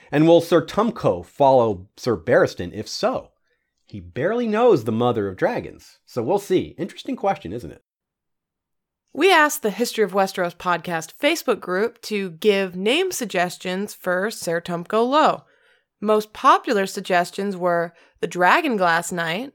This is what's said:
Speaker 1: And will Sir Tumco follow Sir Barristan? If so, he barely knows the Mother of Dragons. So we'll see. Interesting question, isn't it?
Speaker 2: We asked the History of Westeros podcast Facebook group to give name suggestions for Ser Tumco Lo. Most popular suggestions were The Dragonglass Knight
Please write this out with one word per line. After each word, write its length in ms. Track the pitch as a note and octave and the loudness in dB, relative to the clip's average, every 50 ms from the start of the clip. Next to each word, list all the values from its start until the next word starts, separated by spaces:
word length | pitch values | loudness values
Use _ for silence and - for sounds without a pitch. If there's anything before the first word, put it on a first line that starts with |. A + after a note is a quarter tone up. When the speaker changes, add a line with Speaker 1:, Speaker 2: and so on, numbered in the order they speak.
| - _ | -14 _
Speaker 1:
And 160 | - C#3+ D#3 | 0 2 6
will 140 | E3 E3+ E3+ | 8 6 6
Sir 240 | E3 - F3+ E3 - | 6 4 2 2 2
Tumco 600 | - - - G#3+ A#3 - - - C3+ F#2+ F2 E2+ | 0 -2 0 0 0 -2 0 0 0 0 0 -6
follow 640 | - _ _ C#3 C3+ C3+ C3 A#2 A2+ G#2 F2+ F#2 - _ | -12 _ _ 4 6 6 6 4 2 0 -4 -8 -16 _
Sir 200 | - - B2+ A2+ | -8 -2 -2 -2
Barristan? 560 | F2 - - C3 F3 F3 - - - F#2 F2 - | -2 0 2 4 4 4 2 0 -6 -10 -10 -8
If 140 | G2 G#2+ - | -10 -10 -10
so, 420 | - - - A3 C4 - - - _ _ _ _ _ _ _ _ _ _ _ | -8 -4 -2 -2 -2 -4 -8 -12 _ _ _ _ _ _ _ _ _ _ _
he 140 | _ - G#2 | _ -18 -16
barely 460 | E2+ F2 - B2 C3 F3+ A3+ A#3+ B3 | -16 -12 -8 -4 -4 -2 -2 -2 -4
knows 380 | A3+ G#3 G#3+ A#3+ B3 G#3 C#3 A2 | -2 0 2 4 4 4 4 2
the 80 | A#2 A2 | -2 -2
Mother 360 | A2 A#2+ B2 A#2 A2+ G2+ G2 | 0 2 2 2 0 -2 -4
of 80 | F#2 | -4
Dragons. 640 | - D#3 G3 A#3+ F3 F#2+ B1+ G1+ - - - _ _ _ | -2 -2 -2 -2 -4 -8 -10 -16 -18 -20 -20 _ _ _
So 180 | _ - B2+ A2 | _ -8 -6 -2
we'll 160 | B2+ F#3 G3 | -2 -2 -2
see. 360 | G3+ - F#3 E3 G2 - - - | -2 0 0 0 0 -2 -8 -10
Interesting 380 | E3 - - - - - C4 | -10 -10 -10 -14 -10 -10 -8
question, 360 | A#3+ - G3 G3 F#3+ - E2 F#2+ | -4 -2 -4 -4 -4 -6 -10 -10
isn't 180 | B2 F2 D2+ | -10 -12 -14
it? 120 | - - _ _ _ _ _ _ _ _ _ _ _ _ _ _ _ _ _ _ _ _ _ _ _ _ _ _ _ | -18 -18 _ _ _ _ _ _ _ _ _ _ _ _ _ _ _ _ _ _ _ _ _ _ _ _ _ _ _
Speaker 2:
We 160 | B3+ D#4 G4 | 0 2 4
asked 300 | F#4 D#4+ D4+ D4 - - | 6 6 4 2 0 -2
the 100 | - G#3+ | -4 -6
History 340 | F#3 F#3 A#3+ A3+ - - G#3+ | -2 -2 -4 -4 0 -2 -2
of 80 | F#3 F3+ | 0 2
Westeros 440 | G3+ F#3+ F#3+ - - F3+ F3 E3+ | 0 0 0 0 -4 -4 -4 -6
podcast 560 | _ - F3+ F3 E3 D#3+ F3 E3+ D#3+ D#3+ - - - | _ -4 -4 -4 -4 -4 -6 -6 -6 -8 -8 -10 -2
Facebook 400 | - D4 E4+ D#4+ - - A3 F3+ | 0 0 0 0 -2 -2 -2 -2
group 400 | - - F3+ F#3 G#3 A#3 A#3 _ - | -2 -4 -2 -2 -2 -2 -4 _ -10
to 280 | - G#3+ G3+ G3 F#3 | -6 -4 -4 -4 -6
give 440 | E3 D#3+ - G#3+ G3+ G3 G3 F#3+ F3 | -8 0 2 2 2 2 0 -2 -4
name 380 | F3+ F#3+ G#3+ B3+ D#4+ F#4+ F#4+ F4 | -4 -2 0 0 0 0 -2 -4
suggestions 800 | - C4 G3 - F3+ F3 F3+ - - - F#3 F3+ F#3+ G3+ G#3 - | -6 -8 -4 -2 -2 -2 -2 -4 -10 -8 -8 -6 -6 -6 -8 -10
for 380 | - - F#3 F3+ F3+ F#3+ A3+ | -10 -6 -4 -2 -2 -2 -4
Ser 280 | A3+ - - F3 E3 E3+ | -6 -8 -6 -4 -4 -4
Tumco 480 | E3+ - F3 E3+ F3 - - A3 A#3 | -4 -6 -8 -8 -8 -4 0 0 0
Lo. 380 | B3 C#4 D#4 D4+ G#3+ E3 - - _ _ _ _ _ _ _ _ _ _ _ | 2 2 4 4 2 2 0 -6 _ _ _ _ _ _ _ _ _ _ _
Most 320 | - G#3 G#3+ G#3+ G#3+ - _ | -2 0 0 0 0 -4 _
popular 540 | - - C4+ D#4+ G4 F#4+ - B3 G#3 D4 | 0 4 4 4 4 4 0 0 0 0
suggestions 680 | F#3+ - G3+ F#3 - F#3+ F3 F3 F3 - - G3 G3+ F#3+ | -2 -4 -10 -4 0 0 0 0 0 -4 -6 -6 -6 -6
were 380 | F3+ F3 F3+ F3 E3+ E3+ F3 - _ _ _ _ _ | -2 0 0 0 0 -2 -4 -8 _ _ _ _ _
The 80 | - - | -8 -6
Dragonglass 840 | - E3+ F3+ F3+ A3+ E4 E4 D#4 A#3 G3+ F#3+ F3 E3 E3+ E3+ - F#3+ | -2 2 4 6 6 4 4 0 0 2 2 2 2 2 0 -2 -4
Knight 400 | F3 E3 D#3+ E3 F#3+ B3+ C#4+ | -4 -4 -4 -4 -6 -6 -10